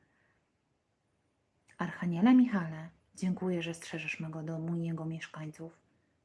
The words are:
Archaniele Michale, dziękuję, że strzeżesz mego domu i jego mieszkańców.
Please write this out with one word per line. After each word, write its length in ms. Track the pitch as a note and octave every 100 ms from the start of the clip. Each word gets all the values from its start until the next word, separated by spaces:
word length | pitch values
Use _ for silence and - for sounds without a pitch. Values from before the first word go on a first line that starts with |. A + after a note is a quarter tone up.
| _ _ _ _ _ _ _ _ _ _ _ _ _ _ _ _ _ -
Archaniele 560 | F3+ - F3+ E3+ A#3
Michale, 540 | B3+ A#3+ G3+ D#3+ D#3+ E3 - _
dziękuję, 480 | - F#3 F3+ F#3 F3
że 120 | E3
strzeżesz 460 | E3 - E3 D#3 -
mego 220 | D#3+ D#3+
domu 340 | D#3 D#3+ E3 E3+
i 80 |
jego 200 | E3 E3
mieszkańców. 760 | D#3+ D#3+ - D#3 D#3 D#3 E3 - _ _ _ _